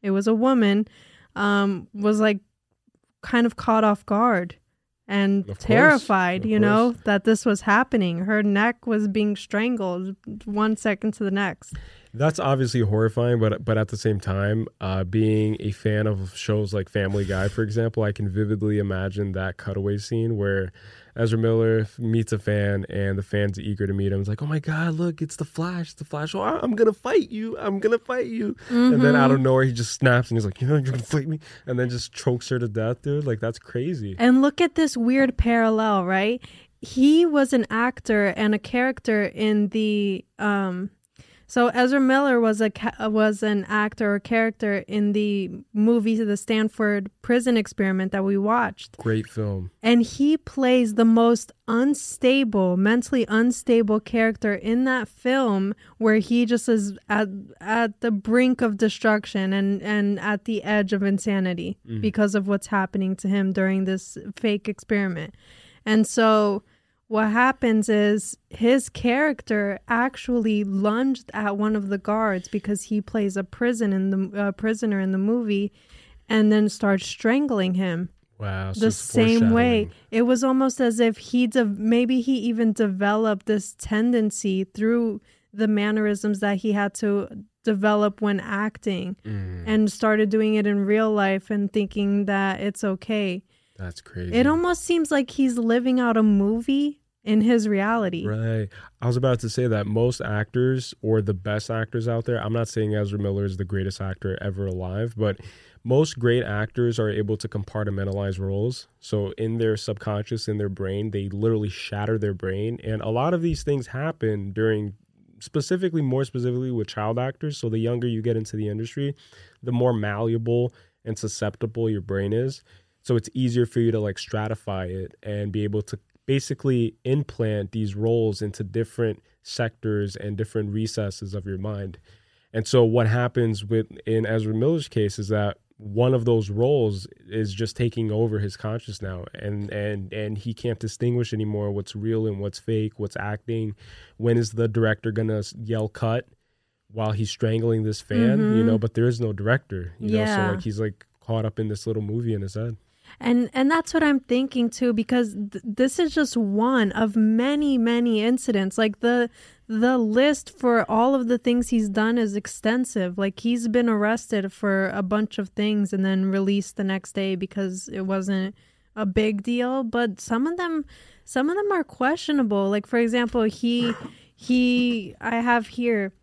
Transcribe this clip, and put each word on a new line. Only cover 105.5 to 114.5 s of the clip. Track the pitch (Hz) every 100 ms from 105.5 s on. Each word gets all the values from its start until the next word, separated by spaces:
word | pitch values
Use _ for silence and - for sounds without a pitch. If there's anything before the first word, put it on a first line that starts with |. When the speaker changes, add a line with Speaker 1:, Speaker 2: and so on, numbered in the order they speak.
| - - _
Speaker 2:
most | 117 131 156 -
great | 120 120
actors | - 104 107 - 120 113
are | 107
able | 107 104 110
to | 107
compartmentalize | 104 98 110 104 98 98 98 98 95
roles. | 98 98 113 127 - _
So | - 110 98 -
in | 113 113
their | 113 107
subconscious, | - 101 - 104 107 117 -
in | 104
their | 101
brain, | 95 98 98 107
they | 101 98
literally | 101 110 113 104
shatter | 95 - 101 107 113
their | 101
brain. | 92 95 95 107 120
And | - 110
a | -
lot | 113 147 175
of |
these | 170 156
things | - 143 120
happen | 120 151 165 110 104 98